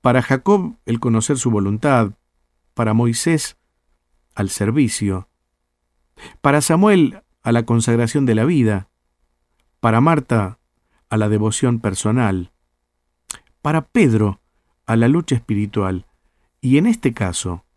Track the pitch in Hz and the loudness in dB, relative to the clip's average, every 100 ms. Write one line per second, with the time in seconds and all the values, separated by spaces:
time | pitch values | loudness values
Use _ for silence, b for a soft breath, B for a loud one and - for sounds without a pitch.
0 | 127 123 120 135 190 202 180 - - 117 | 2 0 0 -2 2 0 0 -10 -6 -4
1 | 120 113 110 139 123 107 98 107 143 131 | 0 -2 0 -2 0 0 -2 -2 0 2
2 | 107 - _ _ _ _ _ - 113 110 | 0 -4 _ _ _ _ _ -4 0 2
3 | 117 117 - 160 - - _ _ _ _ | 0 0 0 -2 -4 -14 _ _ _ _
4 | _ _ _ - 98 - 101 131 123 - | _ _ _ -6 -6 -2 -2 0 -2 -2
5 | 101 95 - _ _ _ _ _ _ _ | -4 -6 -10 _ _ _ _ _ _ _
6 | _ _ B B 143 147 139 165 208 196 | _ _ B B 0 0 2 2 4 4
7 | 147 - _ _ - 117 117 117 113 117 | 2 -2 _ _ -2 -2 0 0 2 0
8 | 117 147 131 110 123 165 110 101 98 _ | 0 0 0 0 2 2 2 0 -6 _
9 | _ _ _ _ _ _ _ _ 117 113 | _ _ _ _ _ _ _ _ 0 2
10 | 147 160 131 117 98 110 _ _ _ _ | 2 0 0 -2 -2 -8 _ _ _ _
11 | _ 110 107 107 107 104 127 117 110 95 | _ -2 0 0 -2 0 -2 0 -4 -4
12 | 107 120 113 95 87 _ _ _ _ _ | -2 0 0 -2 -8 _ _ _ _ _
13 | _ _ _ B B _ 147 156 - 240 | _ _ _ B B _ -2 -2 0 2
14 | 160 110 104 98 _ _ _ _ - 113 | 4 4 0 -2 _ _ _ _ -2 2
15 | 117 160 175 123 - 104 104 107 95 92 | 2 2 0 -4 -2 -4 -2 -4 -4 -4
16 | - _ _ _ _ _ 127 139 214 226 | -10 _ _ _ _ _ 0 2 2 0
17 | - 113 95 85 92 87 _ | -2 -4 -6 -4 -8 -10 _